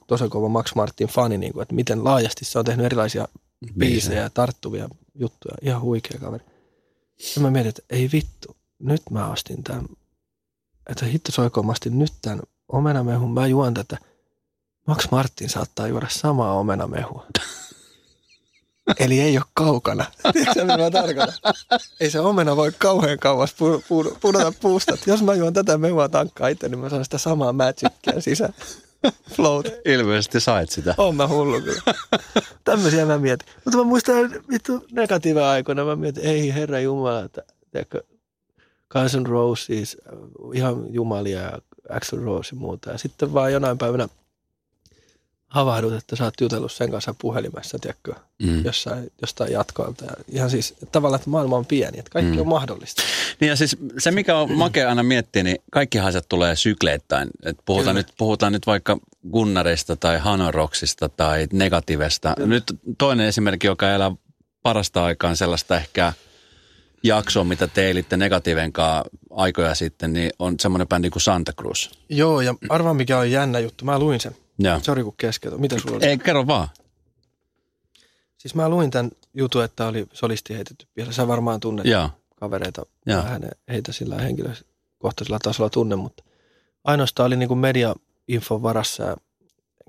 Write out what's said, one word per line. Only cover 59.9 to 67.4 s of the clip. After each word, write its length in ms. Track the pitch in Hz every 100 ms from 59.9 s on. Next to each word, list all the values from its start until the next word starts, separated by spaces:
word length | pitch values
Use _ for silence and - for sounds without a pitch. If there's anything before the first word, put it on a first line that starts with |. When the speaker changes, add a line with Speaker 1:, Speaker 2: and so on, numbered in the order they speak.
| 80
Speaker 2:
tai 220 | 87 82
Hanoroksista 880 | 82 101 87 78 78 - - - 76
tai 400 | - 78 78 78
Negativesta. 800 | 95 95 85 - 78 76 - 80 -
Speaker 1:
Kyllä. 120 | 123
Speaker 2:
Nyt 160 | 117 113 - - 113
toinen 280 | 139 123 107
esimerkki, 400 | 104 104 92 101
joka 240 | 92 98
elää 180 | 98 95 92 _ _ _ _
parasta 420 | 120 107 98 -
aikaan 320 | 87 82 85 82
sellaista 400 | 90 82 - 87
ehkä 360 | 76 - 85 82 _ _ _ _ _ _ _ _
jaksoa, 420 | 113 107 104 107